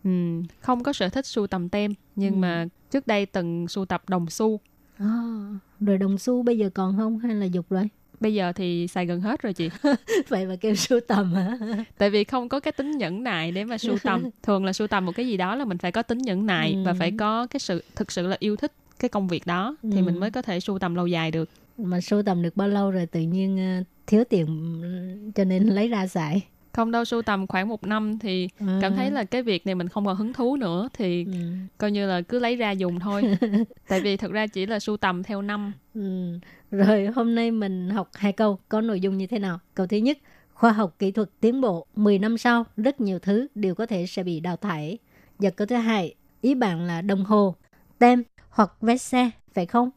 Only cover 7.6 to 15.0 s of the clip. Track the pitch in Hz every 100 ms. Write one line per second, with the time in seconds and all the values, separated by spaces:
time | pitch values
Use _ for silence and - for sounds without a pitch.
7.6 | 170 190 208 _ _ - 220 208 180 180
8.6 | 180 175 175 190 175 175 196 233 233 175
9.6 | 165 - 285 277 - 427 - 214 190 185
10.6 | 220 196 - 240 233 202 190 175 185 247
11.6 | 214 214 226 - 208 208 214 262 240 269
12.6 | 302 - 285 302 185 185 254 180 160 180
13.6 | 214 233 233 202 240 185 233 - - 202
14.6 | 190 185 214 202